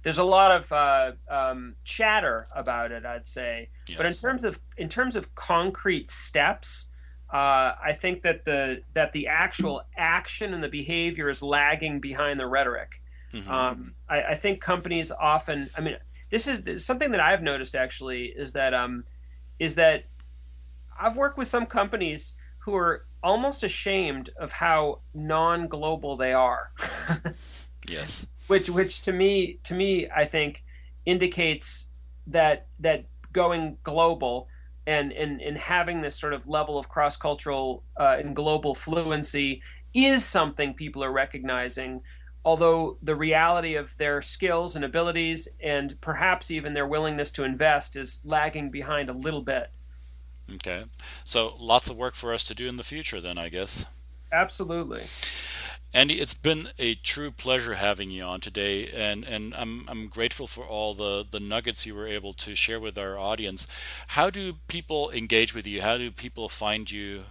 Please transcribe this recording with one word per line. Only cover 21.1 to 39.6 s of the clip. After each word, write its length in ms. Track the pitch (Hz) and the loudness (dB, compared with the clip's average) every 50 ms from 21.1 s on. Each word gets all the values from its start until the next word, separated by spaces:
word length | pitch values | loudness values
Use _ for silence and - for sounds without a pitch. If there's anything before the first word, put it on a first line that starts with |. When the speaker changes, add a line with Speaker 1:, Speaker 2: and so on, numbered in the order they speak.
| 226 | 2
Speaker 1:
worked 220 | 254 277 285 277 277 | 2 0 0 2 -2
with 100 | 254 - | -2 2
some 160 | - 240 233 | 2 0 0
companies 720 | - - 254 - - - 214 180 160 151 151 - - - - - - - - | 2 2 2 2 2 2 -2 -2 -2 -2 -4 -6 -10 -10 -12 -18 -18 -18 -10
who 180 | - 214 202 | -4 0 2
are 300 | 190 175 170 156 - - - - - | 4 4 4 2 0 -4 -16 -12 -2
almost 420 | - 180 202 233 254 277 277 - - | 2 4 4 4 4 0 0 0 -2
ashamed 640 | 196 - - - 196 196 190 180 151 135 135 127 - - - | -2 -2 -2 -2 0 0 2 0 0 -2 -4 -6 -10 -10 -10
of 140 | 165 139 | -8 -8
how 480 | - - 170 170 160 156 151 147 143 - - - - | -4 0 4 4 6 6 4 2 -2 -4 -12 -14 -10
non-global 1000 | 156 151 156 160 160 165 165 170 170 170 160 156 147 151 156 160 156 151 143 135 | -6 -2 2 4 4 6 4 4 2 0 -4 -4 -2 -2 -2 -2 -2 -2 -6 -2
they 180 | 123 131 127 127 | 0 0 4 6
are. 380 | 131 127 123 123 123 123 - - | 6 6 6 4 0 -4 -8 -8
<laughs> 560 | - - - - - - - 165 156 - 170 - - - - - - - - - - - - | -8 -8 -6 -6 -6 -2 -2 -2 -2 -2 -8 -8 -8 -16 -16 -16 -16 -16 -16 -16 -14 -10 -8
Speaker 2:
Yes. 380 | 85 - 147 - - - - - - - - | -6 -6 -4 -4 -4 -6 -6 -10 -16 -18 2
Speaker 1:
Which, 240 | - 196 190 185 190 | 4 4 4 4 4
which 320 | 175 185 185 180 - - | 2 2 2 2 0 -2
to 100 | - 196 | -2 0
me, 460 | 180 180 190 196 202 196 180 175 - - - | 2 4 4 6 6 4 2 0 -4 -8 -6
to 100 | - 180 | -4 0
me, 340 | 180 196 196 190 175 - - | 0 2 2 2 2 0 0
I 160 | - 160 147 | 2 2 2
think 380 | 147 - 160 151 147 147 - - - - - - - - - - | 4 4 2 2 2 -2 -10 -18 -18 -18 -18 -18 -18 -18 -4 2
indicates 840 | 170 180 185 180 180 175 180 175 160 151 151 - - - - - - - - - - - - - 160 | 2 4 4 4 0 2 2 2 2 2 0 0 0 0 -2 -4 -8 -14 -18 -18 -18 -18 -16 -12 0
that, 400 | 147 170 156 156 147 - - - - - | 4 6 6 6 6 4 0 -16 -12 0
that 280 | 156 165 156 127 - - - - - - | 2 2 2 2 -2 -12 -18 -18 -18 -2
going 460 | - 185 175 175 175 165 160 156 156 - | 2 4 4 4 4 2 0 -4 -6 -6
global 640 | - 160 151 160 165 165 165 - 131 123 120 123 123 - - - - - - - - | -8 -2 4 6 6 6 6 2 0 -2 -2 -2 -6 -10 -18 -18 -18 -18 -18 -8 -2
and, 260 | 151 151 147 143 143 | 0 0 2 0 -2
and, 280 | - - 156 151 143 127 | -2 -2 -2 -2 -2 -4
and 180 | - 147 147 139 | -6 -6 -6 -6
having 420 | - - 175 180 175 175 170 165 | -2 2 2 2 2 2 -2 -2
this 140 | 156 143 - | -2 -4 -4
sort 180 | - - 147 | -2 -2 -2
of 140 | 143 131 - | -4 -4 -4
level 320 | 139 151 151 151 147 147 139 | -2 0 0 0 2 -2 -4
of 100 | 135 - | -4 -2
cross-cultural, 960 | - - 147 147 - - - 151 147 143 - 151 139 135 135 131 123 123 - - - - | 0 2 2 2 2 0 -2 -2 -2 -2 -2 -2 -2 0 0 -2 -4 -4 -8 -14 -2 4
uh, 200 | 143 135 131 135 | 6 6 6 4
and 160 | 147 143 135 | 0 -4 -4
global 380 | 143 147 156 156 156 151 147 131 | -2 2 2 2 2 2 0 -2
fluency 880 | - - 156 160 170 165 160 156 151 147 - - 143 143 139 131 - | -2 -4 0 0 0 2 0 0 2 2 2 2 2 0 0 -2 -4